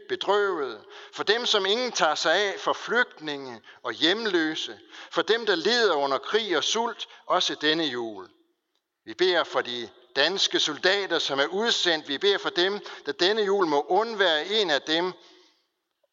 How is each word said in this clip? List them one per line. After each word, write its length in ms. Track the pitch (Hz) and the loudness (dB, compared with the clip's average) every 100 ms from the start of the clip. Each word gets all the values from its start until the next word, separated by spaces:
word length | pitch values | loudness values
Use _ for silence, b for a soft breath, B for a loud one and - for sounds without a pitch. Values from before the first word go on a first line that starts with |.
| - | -6
bedrøvede, 760 | 123 165 202 202 175 131 107 - B B | -6 0 0 0 -2 -6 -8 -16 B B
for 80 | - | -4
dem, 240 | 147 226 247 | 0 0 2
som 200 | 214 190 | 0 2
ingen 260 | 220 247 | 0 -2
tager 220 | - 165 | 0 0
sig 200 | 147 170 | 2 2
af, 260 | 175 208 165 | 2 0 -2
for 120 | - | -4
flygtninge 880 | 135 - 226 - - 151 143 135 113 B B | -4 0 0 0 -4 -10 -8 -10 -14 B B
og 100 | 123 | -8
hjemløse, 880 | 110 151 208 220 175 156 156 - 101 - B B | 0 2 2 0 0 0 -4 -8 -12 -18 B B
for 120 | - | -4
dem, 240 | 160 226 214 | 0 0 2
der 80 | |
lider 400 | 170 170 240 220 | 0 2 4 4
under 240 | 151 139 135 | 2 2 0
krig 380 | - 214 214 156 | 0 -2 0 0
og 80 | |
sult, 440 | - 220 233 214 - B - | 0 -2 -2 -6 -14 B -2
også 280 | 175 175 | 0 0
denne 300 | 143 151 160 | 0 0 0
jul. 440 | 156 123 117 101 92 _ _ _ _ _ _ _ | -2 -4 -8 -10 -16 _ _ _ _ _ _ _
Vi 100 | 104 | -18
beder 300 | 113 185 175 | 0 2 2
for 160 | 139 135 | 0 -2
de 300 | 117 120 113 - _ - | -2 -6 -8 -14 _ 2
danske 440 | 151 190 - 170 | 2 2 0 0
soldater, 580 | 160 143 185 202 185 165 | -2 0 2 2 0 -2
som 220 | - 139 | 0 0
er 60 | 147 | 0
udsendt. 640 | 185 233 - 180 160 147 | 0 0 2 2 0 -2
Vi 100 | 139 | 0
beder 200 | 202 190 | 2 2
for 120 | 156 | 0
dem, 300 | 160 185 202 B B - | 0 0 -2 B B -10
der 60 | |
denne 300 | 143 175 220 | 0 2 2
jul 240 | 202 202 170 | 2 2 2
må 160 | 143 143 | 2 2
undvære 580 | 185 226 214 190 151 165 | 0 0 0 2 2 0
en 240 | 214 190 | 0 2
af 120 | 139 | 0
dem, 300 | - 160 180 175 b b b b b _ _ _ _ | 0 0 0 -6 b b b b b _ _ _ _